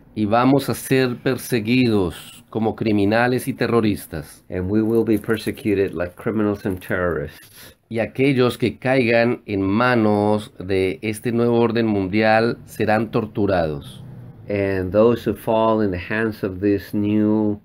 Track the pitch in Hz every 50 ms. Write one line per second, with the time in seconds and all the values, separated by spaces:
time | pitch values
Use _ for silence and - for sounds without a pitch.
0 | - - - 107 107 101 113 120 127 131 139 139 135 - 113 - - - 135 131
1 | 131 123 120 107 - 135 127 120 - - 127 120 104 110 123 131 127 117 107 101
2 | 92 82 - - - - - - - _ - 113 110 110 101 - 107 110 104 101
3 | 98 101 110 117 123 123 127 120 - 131 110 - 123 104 117 117 110 107 98 90
4 | - - 85 78 73 - - - _ _ - 92 92 92 104 107 110 110 113 113
5 | 110 113 110 101 - - 113 104 - 107 101 - - 110 101 95 98 90 - 80
6 | 87 87 - - - 117 104 107 107 104 101 98 - 107 92 90 - - 107 92
7 | 90 87 78 76 73 73 - - - - - - - - - _ _ _ 113 113
8 | 107 104 - - 131 143 135 123 123 120 113 - 123 104 - - - 127 131 135
9 | 123 113 117 117 117 120 120 - - - 104 98 98 98 101 110 123 127 123 117
10 | 107 107 104 104 104 107 107 107 107 - - - 90 92 98 95 95 92 - -
11 | - 107 107 107 - 127 117 117 120 120 117 117 120 113 110 117 113 110 104 101
12 | 95 90 98 107 110 110 110 113 113 117 110 - - - - - 107 104 107 110
13 | 117 107 - 120 110 104 - 113 101 98 98 87 82 78 76 71 67 - - -
14 | - - - - - - - - - - 101 101 98 98 98 92 92 92 92 104
15 | 110 120 120 117 - 117 101 - - 120 113 110 113 113 110 110 107 98 90 87
16 | 90 - 110 110 113 110 104 - - 98 92 92 101 104 101 98 - - - 104
17 | 104 104 107 107 107 107 107 110 107 104 104 104